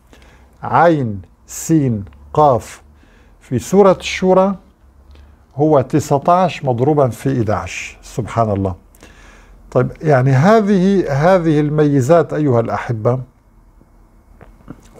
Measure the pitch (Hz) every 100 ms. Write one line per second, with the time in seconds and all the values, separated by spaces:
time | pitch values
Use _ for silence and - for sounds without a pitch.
0 | _ - - - _ _ 110 120 170 151
1 | 120 98 - _ - - - 160 135 107
2 | 95 - - - 147 117 - - _ _
3 | _ _ _ _ - 123 - 190 196 175
4 | - - 185 185 190 190 _ _ _ _
5 | - - - _ _ 131 156 147 127 151
6 | - 143 - 175 185 - 139 120 135 151
7 | 131 110 135 131 104 101 90 - - -
8 | - - 101 120 110 98 95 90 _ -
9 | - - - - - - - 135 131 -
10 | 160 131 131 131 175 226 202 196 185 196
11 | 151 135 170 190 165 147 151 151 151 143
12 | 120 170 151 151 147 117 117 101 - 113
13 | 113 127 127 _ _ _ _ _ _ _
14 | _ _ _ - - - - - -